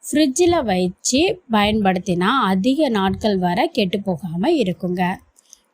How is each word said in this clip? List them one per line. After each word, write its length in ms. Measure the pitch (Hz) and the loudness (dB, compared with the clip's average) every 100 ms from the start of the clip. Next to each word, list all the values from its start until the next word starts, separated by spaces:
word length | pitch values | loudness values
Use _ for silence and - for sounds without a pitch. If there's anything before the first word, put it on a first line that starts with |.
| - | -2
ஃப்ரிட்ஜில் 520 | 285 311 254 349 339 | 0 0 2 2 2
வச்சு 760 | 247 185 185 185 - 254 339 - _ | 0 0 0 -4 -2 0 0 -2 _
பயன்படுத்தினா 720 | 220 208 220 196 185 185 175 | 0 2 2 2 0 -2 -2
அதிக 680 | 180 269 208 190 208 269 302 | 0 0 0 0 0 0 0
நாட்கள் 500 | 214 190 196 220 196 | 2 0 0 -2 0
வரை 300 | 180 180 320 | 0 0 -2
கெட்டு 320 | 294 196 202 | 0 -2 -2
போகாம 480 | 202 170 180 170 226 | -4 -6 -6 -4 0
இருக்குங்க. 680 | 339 196 170 180 180 180 - _ _ _ _ _ | 0 0 -2 -4 -2 -2 -4 _ _ _ _ _